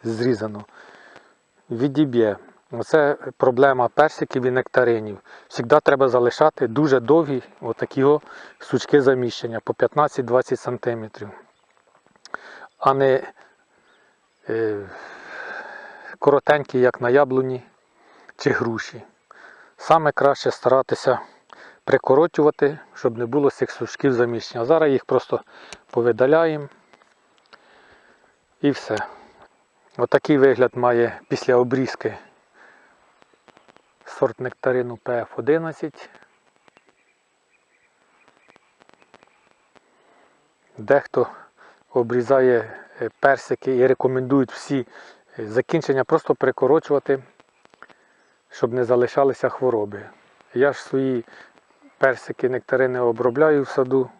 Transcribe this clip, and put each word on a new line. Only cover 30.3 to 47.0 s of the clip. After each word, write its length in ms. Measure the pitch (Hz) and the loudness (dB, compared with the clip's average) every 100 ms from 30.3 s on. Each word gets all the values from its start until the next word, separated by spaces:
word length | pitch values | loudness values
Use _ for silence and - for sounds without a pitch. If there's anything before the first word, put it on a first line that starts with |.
| 147 | 4
вигляд 380 | 135 117 123 123 | 4 4 0 2
має 440 | 123 120 117 - _ | 0 2 0 -4 _
після 280 | 135 - 123 | -6 2 2
обрізки 600 | 123 131 127 - 110 - - _ _ _ - _ _ _ _ _ _ _ _ - _ _ _ _ | 2 0 -4 -4 -8 -8 -20 _ _ _ -20 _ _ _ _ _ _ _ _ -20 _ _ _ _
сорт 360 | - - 131 113 | -20 -4 -4 -2
нектарину 560 | 127 - - 127 123 117 | -10 -6 -2 -2 -2 -8
П 260 | - 120 | -6 -6
Ф 160 | 113 - | -6 -8
одинадцять. 720 | 117 160 165 151 156 - - - _ _ _ _ _ _ _ _ _ _ _ _ _ _ _ _ _ _ _ _ _ _ _ _ _ _ _ _ _ - _ _ _ _ _ _ _ _ _ _ _ _ _ _ _ - | -2 -2 -2 -10 -12 -14 -20 -20 _ _ _ _ _ _ _ _ _ _ _ _ _ _ _ _ _ _ _ _ _ _ _ _ _ _ _ _ _ -20 _ _ _ _ _ _ _ _ _ _ _ _ _ _ _ -18
Дехто 500 | 104 139 - - 120 - - _ - _ _ | 0 0 2 -4 -4 -6 -20 _ -20 _ _
обрізає, 880 | 131 117 123 120 135 127 120 110 - - - | -4 0 -2 2 4 4 2 -2 -14 -20 -10
е, 80 | 113 _ | -10 _
персики 560 | 139 135 - 131 - 131 | 2 2 -2 -6 -2 2
і 100 | 127 | 2
рекомендують 680 | 131 127 131 127 139 127 | 4 0 -2 0 2 0
всі, 340 | - - 139 120 - - - _ - | -4 -6 -6 -6 -14 -20 -20 _ -14
е, 80 | 110 | -4
закінчення 580 | 110 - 170 - 135 | -4 -2 -4 0 -2
просто 300 | 127 160 - | 2 0 0
прикорочувати, 880 | 143 131 - 127 156 - 143 | -2 0 0 2 2 2 -4